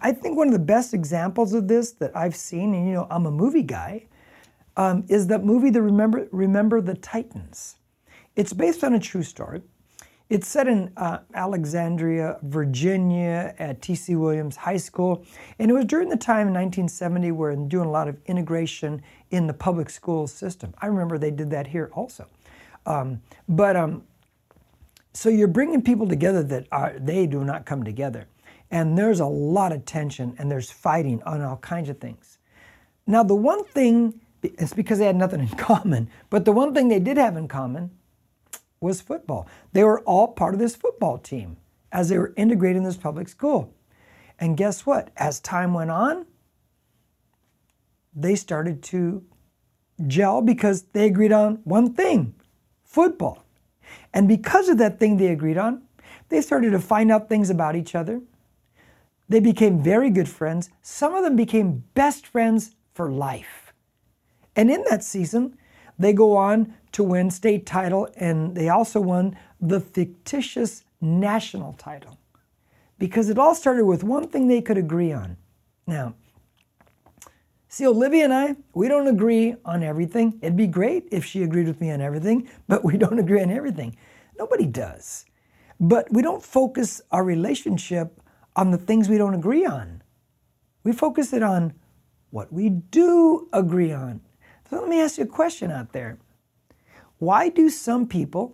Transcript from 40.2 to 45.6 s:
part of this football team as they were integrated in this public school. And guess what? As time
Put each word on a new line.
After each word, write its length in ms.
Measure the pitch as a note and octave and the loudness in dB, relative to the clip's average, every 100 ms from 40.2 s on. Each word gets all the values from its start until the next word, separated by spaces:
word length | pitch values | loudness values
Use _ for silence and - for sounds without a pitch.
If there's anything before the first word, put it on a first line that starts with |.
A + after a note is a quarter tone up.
| A#3 | 2
part 280 | - E3+ | 2 -2
of 40 | G3 | 0
this 160 | A#3 | -2
football 420 | - A#4+ - F3+ A#2+ | -2 -6 -2 -2 -4
team 400 | - C3 F2+ D#2+ _ _ _ | -8 -12 -12 -16 _ _ _
as 160 | F3+ F3 | -2 0
they 100 | F3+ | 0
were 160 | G3 - | -2 0
integrated 420 | A3 A3 F#3 F#3 | 2 2 2 0
in 40 | |
this 140 | F#3 F3+ | -2 -6
public 320 | D3+ D3 F3+ | -8 -8 -12
school. 440 | - C#4+ A#3+ A2+ _ _ _ _ _ _ - | -6 -2 -2 -4 _ _ _ _ _ _ -6
And 160 | E3 D#3 | -2 0
guess 280 | G3+ F#3 | -2 -2
what? 280 | - C#4 - - | -2 -2 -4 -6
As 220 | D3 C#3+ | -6 -6
time 340 | - F3+ | -6 -4